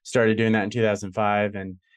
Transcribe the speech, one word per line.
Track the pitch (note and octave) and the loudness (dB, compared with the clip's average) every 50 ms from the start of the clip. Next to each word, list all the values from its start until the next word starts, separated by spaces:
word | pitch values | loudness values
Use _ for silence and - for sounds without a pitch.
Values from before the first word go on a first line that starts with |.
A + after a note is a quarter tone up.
| - | -8
Started | - - B2+ A2+ A2 A2 | -2 0 2 2 2 2
doing | A2 A2+ A2 | 2 2 2
that | A2 G#2+ | 2 2
in | G2 G#2 | 0 -2
two | A2 A#2+ | -2 0
thousand | A2 G#2+ G2+ G2+ G#2 F#2+ F#2 | 0 0 0 -2 -4 -6 -4
five, | A2+ G#2+ G#2 G#2 G#2 G#2 G2+ G2+ | -2 0 0 2 0 0 -2 -4
and | G2 F#2+ F#2+ F#2 - _ _ _ | -8 -10 -12 -12 -16 _ _ _